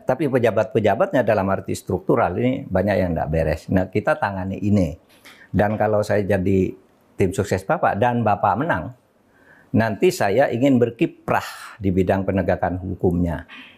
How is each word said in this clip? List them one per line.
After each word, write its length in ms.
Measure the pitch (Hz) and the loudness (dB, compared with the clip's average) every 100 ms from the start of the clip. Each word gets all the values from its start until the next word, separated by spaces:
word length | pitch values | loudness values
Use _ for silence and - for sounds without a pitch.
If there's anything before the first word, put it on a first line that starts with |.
tapi 280 | - 131 156 | -4 -2 0
pejabat-pejabatnya 960 | 123 117 104 107 - 104 98 196 139 110 | 2 2 2 0 0 2 2 0 0 2
dalam 200 | 107 95 | 2 0
arti 240 | 95 95 | -2 -4
struktural 640 | 101 - 92 - 131 95 92 | -8 -4 -4 0 0 0 0
ini 280 | 123 127 - | -2 -2 -2
banyak 300 | 92 101 95 | -2 0 0
yang 160 | 90 78 | 0 -2
nggak 120 | 73 | -2
beres. 280 | 78 78 76 - | 0 0 -2 0
Nah, 200 | 92 92 | 0 0
kita 280 | 107 95 104 | -2 -2 -2
tangani 440 | 104 98 92 98 | -2 -4 -6 -4
ini. 320 | 104 104 82 82 _ _ - - - | 0 2 2 -4 _ _ -20 -20 -6
Dan 240 | 95 104 | 0 0
kalau 320 | 107 107 104 104 | 2 0 0 2
saya 160 | 101 | 0
jadi 520 | 95 101 92 95 92 - _ _ _ - | 0 0 2 2 2 -2 _ _ _ -2
tim 160 | 98 | -2
sukses 320 | 92 95 95 - | 0 -2 -2 -2
Bapak 320 | 170 120 98 | 0 0 0
dan 240 | 120 120 | 0 0
Bapak 400 | 110 101 107 95 | 0 0 0 0
menang, 320 | 165 107 80 - _ _ _ _ _ - _ | -2 -4 -6 -14 _ _ _ _ _ -20 _
nanti 400 | - 113 104 180 | 0 0 2 0
saya 400 | 180 104 104 143 | 2 0 2 2
ingin 240 | 117 139 127 | 2 2 4
berkiprah 1040 | 117 - 165 - - 117 - - - - | 2 0 -4 -4 -4 -4 -4 -12 -18 -6
di 80 | 98 | -2
bidang 400 | 92 92 98 95 | 2 2 0 0
penegakan 480 | 95 90 87 90 87 | -2 0 0 -2 -4
hukumnya." 720 | 92 90 98 87 87 78 - - - | -6 -4 0 0 0 -4 -10 -20 -20